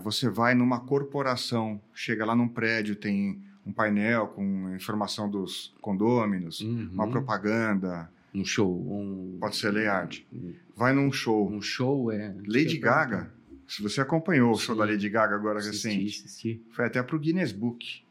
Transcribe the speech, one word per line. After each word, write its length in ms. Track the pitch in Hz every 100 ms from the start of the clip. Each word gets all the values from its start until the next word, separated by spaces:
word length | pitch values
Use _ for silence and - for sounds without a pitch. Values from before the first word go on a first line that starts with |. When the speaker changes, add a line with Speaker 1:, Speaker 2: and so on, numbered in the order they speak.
Speaker 1:
você 260 | 101 104 120
vai 260 | 98 120
numa 260 | 123 123 120
corporação, 1000 | 127 139 139 143 131 123 - 120 110 104 -
chega 300 | - - 107
lá 100 | 110
num 140 | 120 120
prédio, 480 | 120 113 113 104 104
tem 440 | 104 101 101 98 - -
um 80 | 101
painel 540 | 104 107 104 110 117 104
com 460 | - 98 95 92
informação 560 | 92 - 107 98 - 104
dos 420 | 101 95 - - -
condôminos, 800 | - 98 110 123 107 92 85 -
Speaker 2:
Uhum. 300 | 110 117 98
Speaker 1:
uma 140 | 92 110
propaganda. 1040 | 120 131 101 104 113 110 101 92 87 82 - _
Speaker 2:
Um 100 | 98
show, 240 | 95 - 98
um 600 | 90 90 101 101 95 92 92
Speaker 1:
Pode 160 | 107
ser 180 | - 107
Liard. 540 | 104 107 98 82 - -
Speaker 2:
um 200 | - 87 87 - -
Speaker 1:
Vai 160 | 120
num 200 | 139 139
show. 360 | 139 117 110 98
Speaker 2:
um 140 | 104
show, 480 | 98 - 127 139 117
é, 240 | 107 107 95 104
Speaker 1:
Lady 100 | 117 156
Speaker 2:
isso 20 |
que 60 |
eu 0 | 160
ia 20 | 117 139
Speaker 1:
Gaga. 200 | 139 98
Speaker 2:
perguntar. 160 | 85 - - - -
Speaker 1:
Se 160 | -
você 180 | 104 139
acompanhou 500 | 135 160 180 156 120
o 60 | 107
show 160 | -
Speaker 2:
Sim. 60 | 110
Speaker 1:
da 60 | 104
Lady 220 | 104 101
Gaga 260 | 110 107 101
agora 220 | 104 104
Speaker 2:
Assisti, 300 | 104 104 117
Speaker 1:
recente, 360 | 98 104 101 -
Speaker 2:
assisti. 360 | - 113 113 -
Speaker 1:
foi 120 | -
até 180 | 120 123
pro 160 | 123 156
Guinness 320 | 151 180 151
Book 500 | 98 120 117 - - _